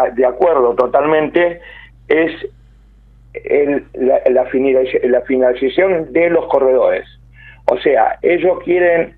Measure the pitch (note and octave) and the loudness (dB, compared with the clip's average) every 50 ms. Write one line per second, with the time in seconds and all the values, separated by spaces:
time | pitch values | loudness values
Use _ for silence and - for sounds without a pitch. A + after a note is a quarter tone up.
0 | B2+ - A#2+ A#2 C3 B2+ B2+ - - F3 D#3+ C#3 B2 A#2+ A#2+ - B2+ A#2+ - C#3 | 2 0 0 0 0 0 2 2 0 2 2 2 2 2 2 2 0 0 0 -2
1 | C#3+ D3+ D#3 D#3 D3+ C#3+ - F3 F3 F3 E3+ E3+ - - - - - - - - | 0 0 2 0 0 0 0 0 0 0 -2 -6 -16 -20 -20 -20 -20 -20 -20 -14
2 | - - - D#3+ E3 D#3 - - - - - - - - - _ - - - - | -4 -2 0 0 0 -2 -4 -8 -14 -16 -16 -16 -20 -20 -20 _ -20 -20 -20 -20
3 | _ - - - - - - - - - - C#3+ D3 C#3+ C#3+ C3+ - - - - | _ -20 -20 -20 -20 -18 -18 -14 -6 -2 0 0 0 0 -2 -4 -6 -8 -8 -4
4 | C3 B2+ C3+ B2+ - C3 B2+ C3 B2 - - C3 C3+ C#3 C3 C3 C3 B2+ C3+ D#3 | -2 0 0 2 2 2 2 2 0 0 -2 -2 0 2 2 0 0 0 -2 -2
5 | - B2+ B2 B2 - - C3 B2+ B2+ B2+ B2+ B2+ C3+ C3 - - F#3 G3 F#3 E3 | 0 0 0 0 0 -2 -2 0 0 0 0 0 -2 -2 0 0 0 0 0 -2
6 | D#3+ C3+ B2 E3 E3+ F3 E3+ E3 B2+ A2+ - C#3 C3+ C3 C3 B2+ G#2 F2+ F2+ - | -4 -4 -2 0 0 2 0 -2 -2 0 -2 0 2 2 2 2 2 0 0 -2
7 | - - - - - - - - - - - - - - B2 - - D#3 C3+ A#2 | -6 -12 -20 -20 -20 -20 -20 -20 -20 -20 -16 -6 -4 -4 -2 0 0 2 2 2
8 | A2 - - - - - F3 E3+ D#3 F#3 F3 - - E3+ F3 F3+ F3+ F3 E3+ E3 | 2 0 -2 -2 0 0 0 2 0 0 -2 -2 -2 -2 0 2 2 2 2 0
9 | E3 - - | -2 -4 -8